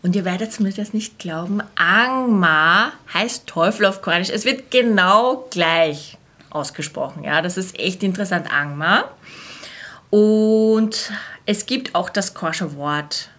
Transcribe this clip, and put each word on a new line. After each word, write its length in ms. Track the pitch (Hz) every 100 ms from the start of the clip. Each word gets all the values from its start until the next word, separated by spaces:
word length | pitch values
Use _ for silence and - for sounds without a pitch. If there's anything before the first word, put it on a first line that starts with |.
und 120 | 180 170
ihr 80 |
werdet 260 | 175 185 220
es 80 | -
mir 100 | 196
jetzt 240 | 196 208
nicht 260 | 214 214 -
glauben, 400 | 175 160 175 202 - -
Angmar 1120 | 170 202 247 262 254 208 170 156 160 185 247 - -
heißt 320 | 170 233 - -
Teufel 400 | 165 175 214 202
auf 160 | 196
Koreanisch. 280 | - 175 185
Es 140 | 214
wird 280 | 226 262 -
genau 720 | 254 240 196 180 208 247 254 -
gleich 680 | 180 165 165 160 147 - - _ _ -
ausgesprochen, 720 | 151 143 - - - 165 160
ja, 180 | 139 151
das 160 | 175 180
ist 220 | 185 -
echt 240 | 160 185
interessant, 480 | 202 185 196 175 165
Angmar. 600 | 143 147 143 160 214 539 - - - - - - - - - _
Und 1000 | 208 214 214 214 220 220 220 220 - - 208 - - -
es 200 | 208 -
gibt 280 | 262 254
auch 160 | 175 175
das 240 | 208 185
koreanische 420 | - 165 156 165 143
Wort 520 | 147 147 147 - -